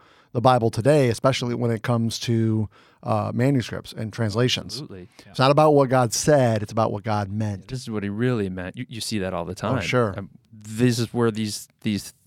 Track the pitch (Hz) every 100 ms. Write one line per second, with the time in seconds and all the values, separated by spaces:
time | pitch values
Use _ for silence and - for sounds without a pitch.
0 | _ _ _ 123 120 127 113 110 113 151
1 | 127 107 131 127 123 120 120 113 - 120
2 | 113 - - 113 113 110 104 - _ _
3 | 117 110 104 113 131 139 - 92 - -
4 | 110 - 110 101 123 98 87 - - 95
5 | 90 - - - 135 147 156 143 135 127
6 | 120 - - 147 123 110 104 110 110 110
7 | 113 104 101 104 107 98 - 131 123 107
8 | 101 101 123 120 98 92 90 - - 110
9 | - 110 92 90 85 95 101 127 156 127
10 | 113 95 95 - _ 107 107 110 123 117
11 | 113 120 117 107 107 104 - _ 110 101
12 | - -